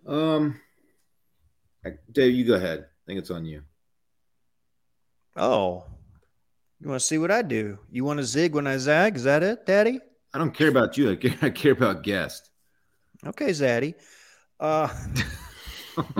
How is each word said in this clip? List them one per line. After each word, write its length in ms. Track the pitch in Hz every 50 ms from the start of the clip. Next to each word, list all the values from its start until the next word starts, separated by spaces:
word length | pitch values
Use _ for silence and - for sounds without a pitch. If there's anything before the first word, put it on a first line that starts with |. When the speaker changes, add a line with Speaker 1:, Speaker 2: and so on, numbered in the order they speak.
| _
Speaker 1:
Um, 520 | - 143 151 156 160 156 156 151 147 - - _ _ _ _ _ _ _ _ _ _ _ _ _ _ _ _ _ _ _ _ _ _ _ _ -
I, 60 | 90 87 - _ _
Dave, 240 | 113 143 131 127 123
you 120 | 127 123
go 80 | 113 117
ahead. 260 | 92 92 87 80 73
I 200 | 69 _ _ _ _
think 120 | - 95 98
it's 120 | 82 -
on 140 | 90 85 82
you. 180 | 80 78 73 73 73 _ _ _ _ _ _ _ _ _ _ _ _ _ _ _ _ _ _ _ _ _ _ _ _ _ _ _ _ _ _ _ _ _
Speaker 2:
Oh, 480 | - - 120 127 110 98 90 87 90 - - - - - - - - _ _ _ _ _ _ _ _ _ _ _ _
you 80 | - 147
wanna 120 | 135 131
see 180 | - - 160 156
what 120 | 160 170
I 120 | 202 233 247
do? 360 | 160 123 110 107 104 101 98 - -
You 160 | - 123 127
wanna 160 | 143 147 147 139
zig 320 | 117 110 139 170 175 147
when 120 | 147 143
I 120 | 139 135 135
zag? 380 | 127 143 151 160 185 220 208
Is 80 | 135 120
that 180 | 135 143 151 170
it, 240 | 196 226 - -
Daddy? 340 | - 190 202 214 226 254 262 - _ _ _ _ _ -
Speaker 1:
I 60 | 139
don't 160 | 165 160 -
care 140 | - 151 156
about 280 | 131 135 117 - -
you. 140 | 139 143 113
I 60 | 95
care, 200 | - - 123 - -
<laughs> 40 | -
I 80 | 135
care 220 | - - - 151 131
about 300 | - 127 107 95 - -
guest. 460 | 101 101 95 80 67 - - _ _ _ _ _ _ _ _ _ _ _ _ _ _ _ - -
Speaker 2:
Okay, 240 | 147 208 - 302 269
Zaddy. 440 | 185 147 143 127 117 117 127 151 165 - _ _ - - - _ _ _ _ _ _ _
Uh, 300 | - 156 156 156 156 - - - - - - 135 - - - - - - - - - - - - - - -
<laughs> 60 | - - - - -